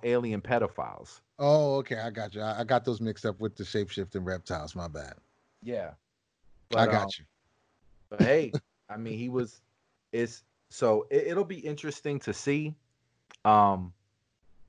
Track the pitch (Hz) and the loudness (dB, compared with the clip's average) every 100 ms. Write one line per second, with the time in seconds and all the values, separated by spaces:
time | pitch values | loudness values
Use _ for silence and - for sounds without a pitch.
0 | 120 123 120 107 - 117 107 - 62 50 | 2 2 2 -2 0 0 0 -4 -8 -8
1 | - - _ - 143 151 147 139 131 120 | -16 -20 _ -2 4 4 4 0 -2 -4
2 | 117 110 104 104 107 107 117 123 120 113 | -6 -6 -8 -6 -4 -4 2 2 2 -2
3 | 113 104 113 98 107 - 98 107 98 - | -2 -4 -4 -2 -4 -6 -6 -4 -4 -6
4 | 95 98 90 92 - 85 76 90 85 73 | -6 -6 -6 -6 -6 -8 -8 -8 -10 -10
5 | 71 - _ _ _ _ 113 117 85 73 | -12 -16 _ _ _ _ -8 -6 -8 -12
6 | _ _ _ _ _ - - 113 113 107 | _ _ _ _ _ -20 -2 2 4 4
7 | 98 - 78 _ _ _ _ _ _ _ | 0 -8 -16 _ _ _ _ _ _ _
8 | - 104 120 147 139 139 - _ - 107 | -8 0 4 4 2 -4 -8 _ -16 -10
9 | 113 110 120 123 120 - _ _ _ _ | -8 -6 -4 -2 -4 -6 _ _ _ _
10 | _ 117 117 117 _ _ _ - 120 107 | _ -2 -2 -4 _ _ _ 0 4 4
11 | 107 143 160 175 180 180 151 147 156 143 | 4 2 2 0 -2 -4 -8 -6 -8 -8
12 | 151 143 - - - 143 151 156 _ _ | -6 -6 -4 -4 0 0 0 -8 _ _
13 | _ _ _ - 107 107 101 95 90 - | _ _ _ -2 6 8 8 4 -4 -12
14 | _ _ _ _ _ - | _ _ _ _ _ -20